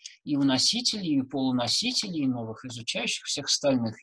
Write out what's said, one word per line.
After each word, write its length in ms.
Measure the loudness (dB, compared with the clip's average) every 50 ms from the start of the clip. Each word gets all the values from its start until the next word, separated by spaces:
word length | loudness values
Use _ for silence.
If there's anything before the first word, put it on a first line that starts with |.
| -20 -20 -20 -12 -6
и 140 | -2 2
у 80 | 4 4
носителей, 720 | 4 4 4 4 2 2 2 0 0 0 0 0 0 2
и 60 | 2
у 60 | 0
полуносителей, 960 | 0 -2 0 0 2 2 2 2 2 0 0 0 0 0 -2 -2 -2 -2 0 0
и 40 | 0
новых 360 | 0 -2 -4 -6 -8 -10 -12
изучающих, 600 | -12 -12 -10 -6 -6 -4 -4 -2 -4 -4 -4 -4
всех 220 | -6 -6 -4 -2
остальных. 500 | -2 0 2 2 4 2 2 2 -2 -4 -6